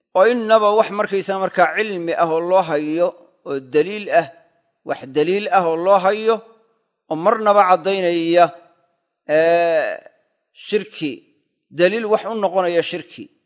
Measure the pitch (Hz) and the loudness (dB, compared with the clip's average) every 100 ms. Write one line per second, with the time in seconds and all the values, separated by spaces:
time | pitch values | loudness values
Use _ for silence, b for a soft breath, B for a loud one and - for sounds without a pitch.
0 | _ 180 226 247 220 220 208 214 214 202 | _ 2 2 2 2 2 4 2 0 -2
1 | 208 196 190 190 185 - 165 170 220 185 | -4 -4 -4 -4 -4 0 0 0 -4 -6
2 | 170 - 170 160 170 185 165 151 151 160 | -4 -2 0 0 0 0 0 -2 -2 -2
3 | 175 - _ _ - 143 131 147 170 214 | -2 -4 _ _ -10 -10 -2 0 0 -4
4 | 190 156 151 - _ _ _ _ - 143 | 0 0 0 -8 _ _ _ _ -10 -10
5 | 135 135 156 196 208 190 170 165 180 196 | -6 -2 0 -2 0 0 0 -2 2 2
6 | 185 214 220 220 - _ _ _ _ _ | 2 -2 -2 -2 -4 _ _ _ _ _
7 | - 156 185 226 214 202 185 185 170 196 | -10 -2 0 0 2 4 4 2 0 -2
8 | 180 170 165 170 165 - _ _ _ _ | 0 -2 2 4 4 0 _ _ _ _
9 | _ _ - 151 165 170 170 160 117 78 | _ _ -2 2 4 2 2 0 -2 -6
10 | - _ _ _ _ _ - 208 185 - | -14 _ _ _ _ _ -6 -4 -4 -8
11 | 151 123 _ _ _ _ _ 139 180 220 | -8 -8 _ _ _ _ _ 0 0 0
12 | 214 214 196 226 196 190 180 170 160 170 | -2 -2 -4 -4 -2 -2 0 -2 -2 -6
13 | - - - _ | -12 -20 -20 _